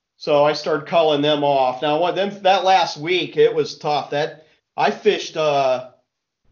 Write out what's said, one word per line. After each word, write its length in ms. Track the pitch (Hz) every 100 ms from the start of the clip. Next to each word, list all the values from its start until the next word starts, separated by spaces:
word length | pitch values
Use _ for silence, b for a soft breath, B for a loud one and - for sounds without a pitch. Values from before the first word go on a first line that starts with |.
| _ _
so 260 | - 147
I 80 | 147
started 360 | 151 180 151 147
culling 340 | 175 156 147
them 200 | 147 147
off. 400 | 147 135 127 127
Now, 200 | 151 156
what, 140 | 180 170
them, 220 | 202 202
that 220 | 185 196 185
last 320 | 185 165 151
week, 400 | 156 180 151 156
it 180 | 151 156
was 220 | 147 -
tough. 320 | 156 143 -
That, 360 | 143 156 - b b _ -
I 160 | 175
fished, 460 | 208 214 175 - 165
uh, 540 | 151 139 131 127 - _ _ _ _ _ _